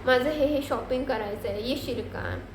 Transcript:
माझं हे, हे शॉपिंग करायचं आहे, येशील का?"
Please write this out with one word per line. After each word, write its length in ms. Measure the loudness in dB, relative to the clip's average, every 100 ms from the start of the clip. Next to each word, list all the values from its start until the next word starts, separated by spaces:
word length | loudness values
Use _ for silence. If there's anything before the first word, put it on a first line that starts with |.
| 4
माझं 240 | 6 6
हे, 160 | 2 2
हे 160 | 2
शॉपिंग 420 | 0 -2 0 -2
करायचं 460 | 0 -2 -2 -4 -4
आहे, 200 | -4 -2
येशील 320 | -2 -2 -4
का?" 380 | -6 -6 -6 -6 -8